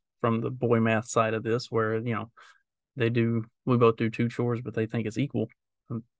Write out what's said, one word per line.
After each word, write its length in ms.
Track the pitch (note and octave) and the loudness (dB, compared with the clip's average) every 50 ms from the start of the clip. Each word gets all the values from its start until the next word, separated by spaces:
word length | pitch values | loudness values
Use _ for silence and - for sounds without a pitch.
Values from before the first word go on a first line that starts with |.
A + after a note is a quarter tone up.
| _ _ _ _ - | _ _ _ _ 0
from 160 | A#2+ A2+ A2+ | 0 0 0
the 100 | A#2 B2 | -2 -4
boy 300 | B2+ B2 - A#2 A#2+ A2+ | -4 -2 0 2 4 4
math 300 | A2+ A2+ A2+ A2 G#2+ - | 4 4 2 2 0 0
side 240 | - A#2+ A2+ A2 A2 | 0 2 2 2 0
of 100 | A2 A2 | -2 -2
this, 260 | A2+ A2+ A#2+ - - | -2 -2 -2 -2 -2
where, 280 | B2 A2+ A2 G#2+ A2+ A2 | -2 -2 0 0 -2 -2
you 160 | A2+ B2 A2+ | -2 -4 -4
know, 180 | G#2 A2 A#2 _ - - - - _ _ _ _ _ _ _ - | -4 -6 -10 _ -20 -20 -20 -20 _ _ _ _ _ _ _ -6
they 140 | C3+ A#2+ A#2+ | -2 -2 0
do, 340 | A#2+ B2 A#2 A#2 A#2 A#2 A2 - _ _ - | 2 2 2 2 0 -2 -4 -6 _ _ -2
we 100 | C#3 B2+ | 0 2
both 220 | A#2+ A#2+ A2+ A2+ - | 6 6 4 4 4
do 120 | A#2+ A2 | 0 -2
two 200 | A2 - A#2+ A#2 | -2 -2 -2 -2
chores, 320 | - - B2 A#2+ A#2+ A2+ | -2 -2 -2 -2 -2 -4
but 120 | B2 B2 A2+ | -6 -6 -4
they 120 | A#2 A2 | -4 -4
think 200 | G#2+ - A#2+ G#2+ | -2 -2 -4 -4
it's 120 | G#2+ G#2 A2 | -4 -4 -4
equal. 320 | C3 C#3+ - A2+ A2 - _ _ _ _ _ _ _ - | -4 -2 -2 -4 -4 -4 _ _ _ _ _ _ _ -10
Um, 120 | B2 A2+ A#2 _ _ _ | -10 -10 -10 _ _ _